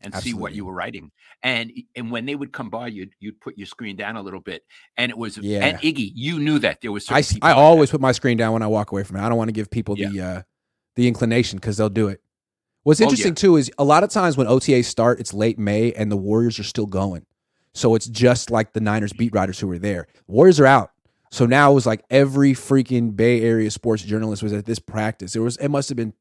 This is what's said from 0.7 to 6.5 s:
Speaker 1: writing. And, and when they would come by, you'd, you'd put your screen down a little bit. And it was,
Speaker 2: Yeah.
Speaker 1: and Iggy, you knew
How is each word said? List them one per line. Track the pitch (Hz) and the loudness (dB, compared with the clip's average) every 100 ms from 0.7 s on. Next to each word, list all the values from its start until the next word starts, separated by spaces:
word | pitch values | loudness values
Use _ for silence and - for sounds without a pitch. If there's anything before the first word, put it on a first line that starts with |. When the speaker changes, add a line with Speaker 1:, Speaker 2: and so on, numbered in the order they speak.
Speaker 1:
writing. | 90 98 101 78 _ _ _ | -10 -10 -12 -20 _ _ _
And, | 127 120 117 120 - 123 | -6 -6 -8 -14 -18 -14
and | 117 | -8
when | 120 123 | -8 -8
they | 143 | -8
would | 139 | -10
come | - 113 | -12 -12
by, | 110 123 | -10 -12
you'd, | 104 98 _ | -12 -16 _
you'd | 101 104 | -18 -16
put | - 107 | -18 -16
your | 98 | -18
screen | - 113 98 | -16 -14 -10
down | 101 113 | -10 -10
a | |
little | 98 92 | -12 -14
bit. | 90 82 _ _ _ - | -14 -14 _ _ _ -6
And | 123 | -6
it | 117 | -6
was, | 113 107 | -10 -8
Speaker 2:
Yeah. | 101 104 131 | -6 -2 -2
Speaker 1:
and | - | 0
Iggy, | 156 147 101 92 | -4 -2 -6 -6
you | 139 165 | -6 -2
knew | 147 | 0